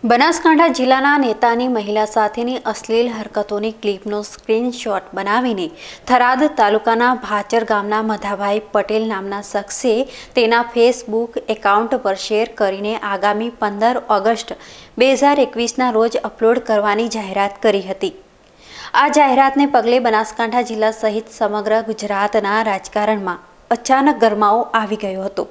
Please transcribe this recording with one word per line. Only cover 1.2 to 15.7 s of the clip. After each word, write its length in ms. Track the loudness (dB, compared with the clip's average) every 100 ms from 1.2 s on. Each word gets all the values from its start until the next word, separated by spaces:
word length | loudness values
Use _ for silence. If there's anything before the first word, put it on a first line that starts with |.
| 2 2 0 2 0
મહિલા 360 | -2 -2 -2 0
સાથેની 520 | 0 0 -2 -6 -4
અશ્લીલ 440 | -6 -8 -2 0 0
હરકતોની 640 | -4 -6 -6 -4 -4 -4
ક્લિપનો 480 | -4 -4 -4 -4 -6
સ્ક્રીનશોટ 880 | -8 -14 -2 0 0 -4 -4 -4 -6
બનાવીને 500 | -8 0 0 0 -2 -6 -10 -20 -18 2
થરાદ 380 | 4 4 4 2 2
તાલુકાના 480 | 2 4 2 2 2
ભાચર 500 | 0 -2 -4 0 -2
ગામના 380 | 0 -2 0 -2
મધાભાઈ 600 | -2 -4 -4 -4 -2 -2 0 -2
પટેલ 320 | 0 -2 -2
નામના 340 | -6 -6 -10
શખ્સે 540 | -6 -6 -6 -4 0 0 -2 -8 -6
તેના 280 | 0 2 2 0 2
Facebook 640 | 2 2 -4 -4 -4 -8 -6
એકાઉન્ટ 500 | -4 2 2 2 -2
પર 100 | -2
શેર 320 | -4 -2 -2 -2
કરીને 460 | -2 -2 -2 -6
આગામી 560 | -6 -6 -2 0 0 -4 -4
પંદર 360 | -6 0 0 0 0 0
ઓગસ્ટ 360 | 2 -2 -4 -14 -16 -20 -16 0
બે 120 | 2 4
હજાર 280 | 4 4 0
એકવીસના 440 | 0 -4